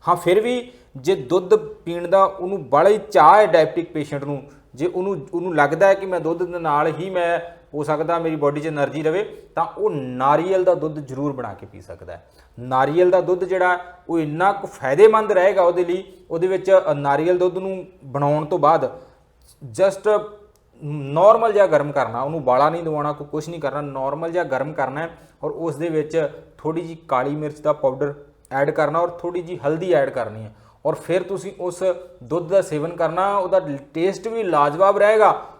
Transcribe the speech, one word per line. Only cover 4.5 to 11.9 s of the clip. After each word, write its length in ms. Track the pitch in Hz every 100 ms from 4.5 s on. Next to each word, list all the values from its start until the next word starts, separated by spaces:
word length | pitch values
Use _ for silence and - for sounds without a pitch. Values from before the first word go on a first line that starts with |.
| - _
ਜੇ 120 | 123 170
ਉਹਨੂੰ, 420 | 180 190 185 -
ਉਹਨੂੰ 220 | 175 180 160
ਲੱਗਦਾ 300 | 143 160 196
ਹੈ 80 |
ਕਿ 120 | 196 196
ਮੈਂ 140 | 180
ਦੁੱਧ 220 | 156 170
ਦੇ 160 | 180 175
ਨਾਲ 280 | 165 147 160
ਹੀ 240 | 147 185
ਮੈਂ, 280 | 185 170 170 - - _
ਹੋ 80 | 143
ਸਕਦਾ 360 | 147 151 156 170
ਮੇਰੀ 180 | 165 156
ਬਾਡੀ 240 | 143 147
'ਚ 80 | 151
ਏਨਰਜੀ 340 | 151 139 139
ਰਵੇ, 400 | 156 170 226 - -
ਤਾਂ 120 | - 170 -
ਉਹ 120 | 208
ਨਾਰੀਅਲ 720 | 160 127 127 135 151 180 190
ਦਾ 100 | 180
ਦੁੱਧ 240 | 170 156 151
ਜ਼ਰੂਰ 340 | 135 131 147
ਬਣਾ 220 | 131 120
ਕੇ 120 | 95 -
ਪੀ 140 | 98
ਸਕਦਾ 320 | 92